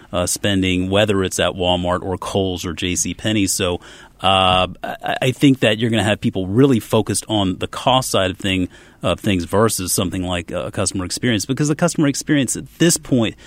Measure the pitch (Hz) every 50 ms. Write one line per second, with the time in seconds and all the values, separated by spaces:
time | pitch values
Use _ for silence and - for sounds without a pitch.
0 | - - - 90 90 - - - - 104 98 95 95 92 90 90 92 95 95 101
1 | 110 107 98 98 92 90 - - 85 87 - 95 90 90 90 87 90 87 90 90
2 | - 95 92 87 - - - 101 95 92 90 85 - 90 80 - 95 90 87 85
3 | - 90 - - - 107 107 107 98 90 - - 95 87 87 - - - - -
4 | - - _ - - 92 95 95 95 92 92 92 92 90 90 - - - - -
5 | - - - - - 131 123 - 151 139 131 - - 110 110 110 120 117 113 110
6 | 92 110 104 - - 120 - 98 95 92 101 120 143 139 127 110 - - - 110
7 | 104 - 101 - - - 110 104 98 92 87 - - - - - - 135 127 131
8 | 131 - - 104 95 92 - - - 98 92 92 90 - - - - - - -
9 | - 92 87 85 - 110 98 90 82 - 92 101 113 110 - - 92 85 - -
10 | 85 85 87 95 90 90 90 87 87 - - 87 65 - - - 98 - - 98
11 | 90 90 - - - 123 165 98 - - 131 123 151 147 156 - 175 165 - -
12 | 151 143 131 - - - 156 143 127 - - 90 82 - - - 165 175 170 -
13 | - - 143 120 113 90 - - -